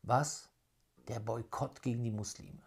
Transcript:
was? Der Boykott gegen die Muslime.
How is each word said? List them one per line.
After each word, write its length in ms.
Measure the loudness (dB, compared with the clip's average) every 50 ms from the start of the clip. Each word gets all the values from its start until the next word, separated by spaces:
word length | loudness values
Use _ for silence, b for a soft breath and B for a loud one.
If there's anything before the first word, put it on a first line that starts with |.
| 2
was? 460 | 6 6 6 6 4 -2 -6 -10 -14 _ _ _ _ _ _ _ _ _ -20 -8 -6
Der 100 | -4 -4
Boykott 640 | 0 -2 -2 -2 -2 -4 -2 -2 -2 -2 -4 -2
gegen 240 | 0 0 2 2 2
die 60 | 0
Muslime. 500 | 0 0 -2 -4 -6 -10 -12 -14 -14 -16 -18